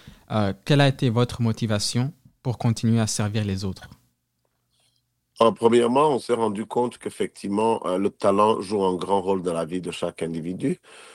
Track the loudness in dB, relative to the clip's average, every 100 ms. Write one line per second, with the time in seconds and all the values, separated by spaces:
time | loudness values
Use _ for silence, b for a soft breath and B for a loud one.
0 | B B -6 -2 -2 -4 0 4 4 2
1 | 0 0 -2 0 -2 0 -2 -2 -2 -2
2 | -4 -6 _ _ -6 -2 -2 0 2 2
3 | 0 -2 -2 -2 -2 -4 -4 -8 -16 -20
4 | _ _ _ _ _ _ _ _ _ _
5 | _ _ _ 2 2 4 4 4 4 4
6 | 2 2 -2 0 0 -2 -4 -2 -4 -6
7 | -12 -6 -8 -6 -4 0 0 0 -2 -2
8 | -2 0 2 4 4 2 -2 0 0 0
9 | 0 0 0 -2 -2 -4 -4 -6 -8 -6
10 | -8 -6 -8 -6 -8 -6 -4 -6 B B
11 | B